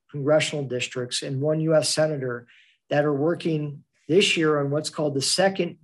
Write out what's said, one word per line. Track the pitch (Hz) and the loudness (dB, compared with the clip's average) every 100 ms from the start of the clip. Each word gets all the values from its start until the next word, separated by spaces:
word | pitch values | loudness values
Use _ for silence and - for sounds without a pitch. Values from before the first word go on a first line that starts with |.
| _ | _
congressional | 151 135 151 151 151 | -4 2 2 2 -4
districts | 135 123 - 131 123 - | -4 -4 -6 -6 -6 -6
and | 147 135 | -6 -4
one | 147 156 | 0 0
U | 160 156 | 2 2
S | 143 | 2
senator | - 156 147 127 120 120 _ _ _ - | 0 0 0 -4 -6 -10 _ _ _ -4
that | 143 147 | 0 2
are | |
working | 139 156 170 175 156 147 143 _ _ - | 2 0 0 -2 -2 -4 -10 _ _ 0
this | 170 208 175 | 4 4 2
year | 156 151 | 2 2
on | 143 | 0
what's | 147 147 | -2 -4
called | - 151 135 | -4 -2 -2
the | |
second | 131 - 190 190 175 - | -2 2 2 2 -4 -6